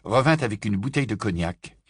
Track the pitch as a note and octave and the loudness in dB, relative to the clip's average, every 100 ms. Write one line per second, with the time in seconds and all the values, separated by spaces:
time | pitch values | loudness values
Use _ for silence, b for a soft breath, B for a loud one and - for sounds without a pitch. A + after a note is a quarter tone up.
0 | F2+ A#2+ C3+ D#3+ B2 G#2 A2 G2 A#2+ C#3+ | 0 2 4 4 2 -2 -2 -2 -2 -2
1 | A#2+ G#2 G#2+ E2+ E2+ F2 - _ | -2 -2 -2 -2 -2 -6 -14 _